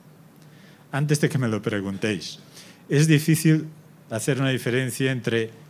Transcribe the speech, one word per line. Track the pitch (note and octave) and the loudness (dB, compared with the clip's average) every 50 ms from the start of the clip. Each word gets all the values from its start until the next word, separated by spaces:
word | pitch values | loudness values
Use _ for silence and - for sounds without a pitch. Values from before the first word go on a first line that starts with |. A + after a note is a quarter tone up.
| - - - - - - - - - - - - - - - - - - | -20 -20 -20 -20 -20 -20 -20 -20 -20 -20 -20 -20 -20 -20 -20 -20 -14 -8
Antes | - C3+ D3+ D3 D3+ C#3+ | -4 -2 0 0 2 2
de | - C#3+ | 2 2
que | - B2+ | 0 0
me | C3 | 0
lo | A2+ G#2+ G2+ - | 0 -2 -2 -2
preguntéis, | A#2 G#2+ G2+ F#2+ G2 G2 F#2 - G#2+ G#2 E2+ - - - - - - - - - - - - - - | -2 -4 -2 -4 -4 -6 -2 -2 -2 -2 -2 -6 -10 -14 -16 -20 -20 -20 -20 -20 -20 -20 -18 -6 0
es | D3+ C#3 D#3 | 2 2 4
difícil | D#3+ D#3 C#3+ D3+ - D#3 D#3 - E3 D#3 D#3 D3+ D#3 - - - - - - - - | 6 4 4 4 4 2 4 4 4 4 2 0 -4 -14 -20 -20 -20 -20 -20 -12 -8
hacer | - - - - C#3 B2 | -8 -4 -2 -2 0 0
una | C#3 C3+ | 0 0
diferencia | C3 A#2 - B2+ A#2 C3 C3 B2 A#2 - C3+ C3 | 0 -2 -2 -2 0 0 -2 -2 -2 -2 -2 -2
entre | C3+ B2 G#2+ A#2+ A#2 A2+ A2+ A2 - - - | -2 -2 -4 -2 -2 -2 -2 -4 -8 -16 -20